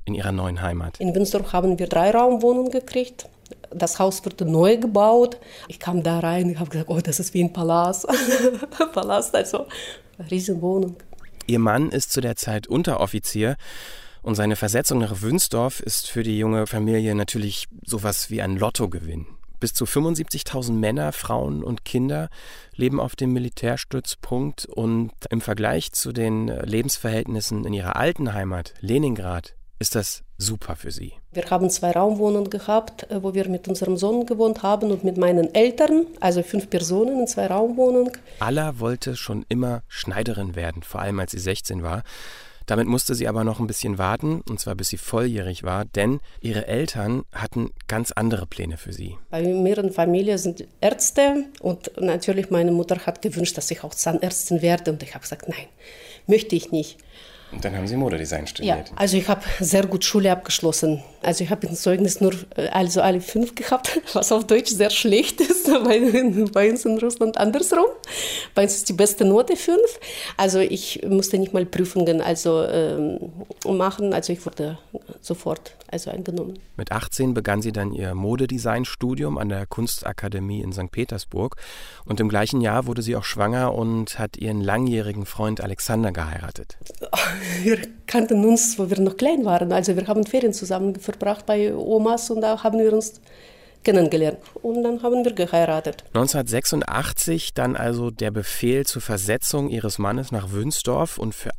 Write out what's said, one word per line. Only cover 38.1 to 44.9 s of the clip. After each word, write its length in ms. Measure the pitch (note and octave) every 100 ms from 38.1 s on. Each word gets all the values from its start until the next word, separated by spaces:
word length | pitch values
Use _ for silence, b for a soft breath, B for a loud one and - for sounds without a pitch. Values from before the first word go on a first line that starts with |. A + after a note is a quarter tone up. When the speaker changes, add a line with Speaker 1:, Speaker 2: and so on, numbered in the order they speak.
| - B B
Speaker 1:
Alla 380 | A2 C#3+ D#3 B2
wollte 360 | A2+ B2 B2+ B2
schon 300 | - G#2+ -
immer 340 | A#2+ B2 A#2 -
Schneiderin 680 | - - F#2+ A2+ G#2 F#2+ F2
werden, 260 | E2+ E2+
vor 180 | - F#2+
allem 200 | G2 G2
als 100 | F2+
sie 80 | F2+
sechzehn 440 | F#2 G2+ - F#2
war. 200 | E2 F#2+ B B B B B B -
Damit 200 | A2 A#2
musste 280 | B2+ -
sie 140 | A#2+ A#2
aber 160 | A2
noch 160 | A2 A2
ein 60 | A2+
bisschen 320 | - A2 G2
warten, 420 | F#2+ A#2 D3+ E3 -
und 100 | A2
zwar 140 | -
bis 140 | G2
sie 100 | F#2+